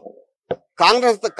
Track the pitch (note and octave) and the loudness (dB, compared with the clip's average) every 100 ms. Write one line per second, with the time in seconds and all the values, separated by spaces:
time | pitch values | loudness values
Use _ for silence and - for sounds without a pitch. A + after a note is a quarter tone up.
0 | - - _ _ _ - _ - E3+ A#3+ | -12 -20 _ _ _ -14 _ 0 2 2
1 | B3 G3+ A3+ - | 0 -2 -6 0